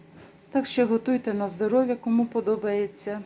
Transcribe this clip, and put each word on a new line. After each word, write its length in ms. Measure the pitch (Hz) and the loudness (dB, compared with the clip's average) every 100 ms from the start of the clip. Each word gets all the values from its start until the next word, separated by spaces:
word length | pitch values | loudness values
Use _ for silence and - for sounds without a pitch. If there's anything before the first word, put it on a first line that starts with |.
| - - - - - | -20 -20 -20 -20 -4
Так 140 | 277 269 | -2 0
що 220 | - 233 | 2 2
готуйте 460 | 220 240 254 240 | 2 2 -2 0
на 140 | 208 202 | -4 -4
здоров'я, 480 | 175 214 247 254 240 | -2 2 2 2 0
кому 300 | 233 233 233 | 0 2 2
подобається. 960 | 226 214 214 214 202 202 - 208 208 | 0 0 0 0 -2 -2 -6 -8 -8